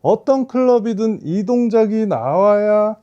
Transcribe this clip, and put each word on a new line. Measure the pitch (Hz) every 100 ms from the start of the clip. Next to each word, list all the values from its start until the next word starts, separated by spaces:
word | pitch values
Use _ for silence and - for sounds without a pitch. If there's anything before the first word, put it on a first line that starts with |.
어떤 | 139 220 285 269 254
클럽이든 | 247 254 240 214 202 220 208
이 | 147 190
동작이 | 202 247 240 226 220 220 214
나와야 | 131 123 170 202 208 208 208 214 214